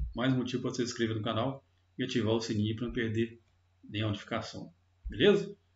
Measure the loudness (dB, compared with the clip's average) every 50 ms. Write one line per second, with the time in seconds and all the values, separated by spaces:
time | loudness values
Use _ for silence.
0 | -6 -4 -2 0 2 2 2 2 0 0 -2 -2 -2 -2 -2 -2 -2 -2 0 -2
1 | 0 0 0 -2 -2 -2 0 0 0 -2 -2 -6 _ _ _ _ _ _ _ -6
2 | -6 -2 0 0 2 2 2 2 2 0 0 0 0 0 0 -2 -4 -4 -2 -2
3 | -2 0 0 0 -2 -2 -4 -14 _ _ _ _ _ _ _ _ -18 -8 -4 -2
4 | 0 0 -2 -4 -4 -6 -6 -6 -6 -6 -10 -12 -12 -14 -16 _ _ _ _ _
5 | -10 -8 0 6 6 8 8 6 4 -2 -10 _ _ _ _